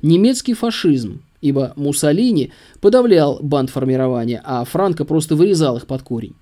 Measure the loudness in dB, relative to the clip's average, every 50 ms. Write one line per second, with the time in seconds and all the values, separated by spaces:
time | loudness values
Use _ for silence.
0 | 4 4 4 4 4 2 2 0 -2 -4 -4 -2 -2 -4 -4 -2 0 0 0 0
1 | -2 -8 -12 -14 -18 _ _ _ -4 -2 -2 -2 -2 -4 -6 -6 -4 -4 -2 0
2 | 0 0 2 2 2 2 0 0 -2 -4 -10 _ -20 -20 _ 0 2 4 4 4
3 | 4 6 4 4 4 2 0 -4 -4 -2 0 0 0 -2 -4 -4 -2 0 0 0
4 | 0 0 -2 -2 -2 -4 -6 -6 -8 -8 -6 -6 -6 -4 -2 -2 0 0 0 -2
5 | -4 -2 0 -2 0 0 2 2 4 4 4 2 2 0 -2 -4 -6 -8 -10 -10
6 | -6 -8 -8 -8 -8 -10 -16 _